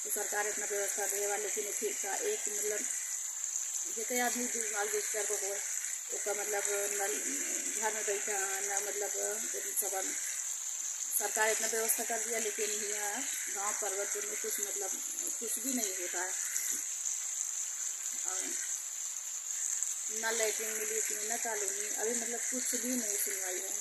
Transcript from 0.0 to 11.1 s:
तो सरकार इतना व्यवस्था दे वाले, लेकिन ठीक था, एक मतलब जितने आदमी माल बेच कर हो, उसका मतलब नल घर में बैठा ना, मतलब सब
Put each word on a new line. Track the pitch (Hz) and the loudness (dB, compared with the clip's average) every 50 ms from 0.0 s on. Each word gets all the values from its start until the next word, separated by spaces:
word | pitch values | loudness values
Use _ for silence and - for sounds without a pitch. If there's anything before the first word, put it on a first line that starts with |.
| - | -2
तो | 220 - | 0 0
सरकार | 214 208 190 - 208 208 214 | 0 0 0 2 2 2 2
इतना | 208 - 208 | 0 0 0
व्यवस्था | 208 208 202 202 196 - - 202 190 | 0 2 2 2 2 0 0 0 0
दे | 196 202 202 202 | 2 2 2 2
वाले, | 208 202 208 | 2 0 0
लेकिन | 196 - 220 202 208 190 - | 0 0 0 0 0 0 0
ठीक | - 208 175 - - | 2 0 0 0 0
था, | 403 381 | 0 0
एक | - - 415 427 427 - 427 | 2 2 2 2 2 0 0
मतलब | 415 403 403 415 415 415 - - - - - - - - - - - - - - - - - - - - - - - | 0 0 2 2 2 2 0 0 0 -2 -2 -2 -2 -2 -2 -4 -4 -2 -2 -2 -2 0 -2 -2 -2 -2 -2 -2 -2
जितने | 233 220 - 254 247 | -2 -2 0 2 2
आदमी | 247 247 233 240 247 240 233 240 220 214 208 | 2 2 2 0 0 0 0 0 0 0 2
माल | 202 202 214 | 0 0 2
बेच | 208 214 202 - - | 2 2 2 0 0
कर | 214 202 202 | 0 0 0
हो, | 214 196 202 - 202 - - - - - - - - - - - - | 0 0 0 -2 -2 -2 -2 -2 -2 -2 -2 -2 -4 -4 -4 -4 -4
उसका | 440 - 214 202 | -2 0 0 0
मतलब | 202 202 208 208 202 202 202 202 202 202 202 202 202 | 0 0 0 0 2 2 2 2 2 0 0 0 0
नल | 196 196 214 269 - - - - - - - - - - - - | 2 0 0 0 0 0 0 0 0 0 -2 -2 -2 0 -2 2
घर | 220 220 214 | 2 2 2
में | 220 214 | 2 0
बैठा | - 202 202 - - 214 196 190 196 - 196 | 0 0 0 0 0 0 0 0 0 0 0
ना, | - 202 202 202 | 0 2 2 2
मतलब | - 415 - 202 202 - - 196 202 202 208 214 226 - - 202 196 196 190 - | 2 0 -2 -2 -2 -2 0 0 0 0 0 0 -2 -2 -2 -2 -2 -2 0 0
सब | 214 190 202 190 190 - - - - - - - - - - - - - - - - - - - - - | 0 2 2 0 0 0 -2 -2 -2 -2 -2 -2 -2 -2 -2 -4 -4 -4 -4 -4 -4 -4 -2 -2 -2 2